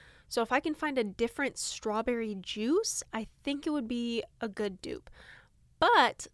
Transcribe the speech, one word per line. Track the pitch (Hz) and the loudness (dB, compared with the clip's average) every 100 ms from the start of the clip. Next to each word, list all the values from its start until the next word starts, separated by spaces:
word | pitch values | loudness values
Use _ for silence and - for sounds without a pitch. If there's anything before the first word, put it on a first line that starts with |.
| - - - | -20 -20 -6
So | - | -2
if | 233 | 0
I | 254 | 0
can | 311 | 0
find | 302 302 262 | -4 -2 -2
a | |
different | 208 190 233 - 277 - | -2 -2 -4 -2 -4 -4
strawberry | - - 220 214 233 240 220 | -8 -4 -2 0 0 -2 -4
juice, | 190 - 208 226 359 453 - - | -6 -8 -2 2 2 2 -4 -4
I | 220 214 - | -6 -6 -8
think | 277 285 311 | -6 -4 -2
it | |
would | 294 226 | -2 -2
be | 240 240 233 - - | -2 -2 -2 -6 -8
a | 226 | -6
good | 190 208 185 | -4 -4 -4
dupe. | - - - - - - - _ _ _ | -10 -10 -12 -20 -20 -20 -20 _ _ _
But | 349 427 240 - - | 6 8 6 2 -10